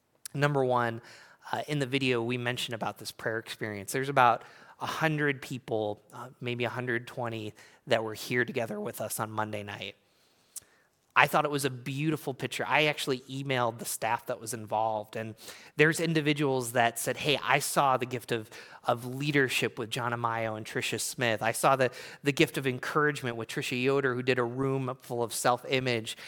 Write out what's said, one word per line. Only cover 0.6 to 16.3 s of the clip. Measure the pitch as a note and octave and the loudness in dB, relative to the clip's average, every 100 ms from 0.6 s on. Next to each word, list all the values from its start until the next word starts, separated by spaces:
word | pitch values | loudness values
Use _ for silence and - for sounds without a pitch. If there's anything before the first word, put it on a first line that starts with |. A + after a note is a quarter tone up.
one, | B2+ B2 A#2 A2+ - - - - - | 2 2 2 -2 -12 -20 -20 -18 -6
uh, | A2+ - | -6 -2
in | D3+ | -2
the | B2+ | 0
video, | C3+ B2+ A#2+ | 0 2 2
we | A#2 B2 | 0 -2
mentioned | A#2+ B2 - | -2 -4 -4
about | A2+ G#2+ - | -4 -6 -6
this | A2 | -12
prayer | - A#2+ A2+ | -6 -4 -4
experience. | - - A2 G2+ F#2+ | -6 -8 -6 -6 -4
There's | C3+ C3+ | -4 0
about | C#3 B2 A2+ - - - - | 6 6 6 -2 -20 -20 -10
a | - | -6
hundred | - D#3+ D3+ D3 C3 | 0 0 2 0 -2
people, | - B2+ - A2 G#2+ G#2 _ | -6 -10 -4 -2 -2 -4 _
uh, | A#2+ - - | -16 -16 -10
maybe | A#2+ A#2+ | -6 -2
a | A#2 | -2
hundred | A#2+ B2 A#2 B2 | -2 -2 -2 -4
twenty, | - A#2+ A2+ G#2+ - - - - | -6 -6 -4 -8 -12 -20 -14 0
that | A2+ | 0
were | A2 | 0
here | G#2+ - B2 A#2 | -6 -2 0 2
together | A#2+ A2+ G#2 | 0 -4 -4
with | A2 - | -8 -6
us | A2 - | -6 -4
on | A2 | -4
Monday | A2 G#2+ G#2 | -2 -4 -4
night. | G2+ G#2 G2+ - _ _ _ _ _ - _ _ _ _ _ - | -8 -10 -10 -14 _ _ _ _ _ -18 _ _ _ _ _ 4
I | C#3+ | 4
thought | E3+ | 4
it | D3+ | 2
was | C#3+ | 0
a | D3 | -2
beautiful | B2 C3 C3+ D#3 D3+ - | -4 -8 -2 -2 -2 -4
picture. | B2+ B2+ - G2 | -6 -6 -4 0
I | C#3 D3+ | 4 4
actually | D3 - B2+ - | 2 -2 -2 -4
emailed | C3+ C#3 C3 A#2+ A#2 | -8 -2 2 0 -2
the | |
staff | - - A2 A#2 - | -6 -4 -2 -2 -2
that | A#2+ | -8
was | A2 | -6
involved, | A#2 G#2+ G#2+ A2 G#2+ G#2 | -8 -4 -2 0 -2 -6
and | A2+ A2 G#2+ - - - - | -8 -8 -10 -16 -18 -10 4
there's | D#3 D#3+ | 4 6
individuals | E3 D#3 D3 | 2 2 4